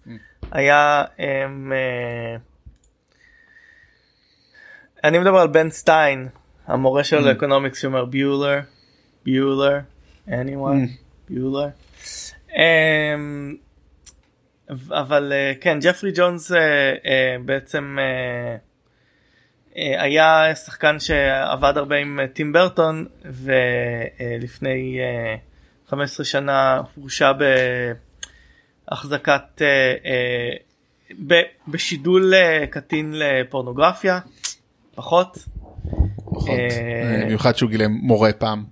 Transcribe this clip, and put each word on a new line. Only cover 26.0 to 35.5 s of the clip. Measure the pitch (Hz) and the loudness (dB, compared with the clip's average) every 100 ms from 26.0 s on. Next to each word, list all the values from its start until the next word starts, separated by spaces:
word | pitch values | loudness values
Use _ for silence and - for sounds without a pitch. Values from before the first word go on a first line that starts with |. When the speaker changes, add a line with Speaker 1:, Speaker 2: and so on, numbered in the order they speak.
| 139 | -4
Speaker 2:
עשרה | - 139 | -6 -4
שנה | 139 139 139 135 131 - | -2 0 2 2 0 -4
הורשע | - 139 - 139 135 143 131 127 123 123 120 _ _ - _ _ _ _ _ - | -14 -10 0 2 4 2 2 2 -2 -6 -8 _ _ -14 _ _ _ _ _ -12
בהחזקת, | 135 143 143 - 139 - - | -10 -6 -2 0 0 -2 -2
אה, | 147 139 131 - | 2 4 2 -2
אה, | - 123 123 123 120 - _ _ _ _ - 90 139 | -4 -4 -2 -4 -6 -10 _ _ _ _ -20 -10 2
ב-, | 170 170 _ - | 2 2 _ -10
בשידול, | 165 - 160 151 185 190 | -6 -6 -4 2 4 6
אה, | 190 175 156 143 | 6 6 2 -2
קטין | - - 156 156 156 | -8 -6 -6 -4 -4
לפורנוגרפיה, | 147 131 127 139 123 123 160 185 190 180 - _ - - _ _ _ | 0 0 -2 -6 -6 0 0 2 -2 -2 -6 _ -8 -8 _ _ _
פחות. | - - 170 185 - - | -16 0 2 2 -4 -16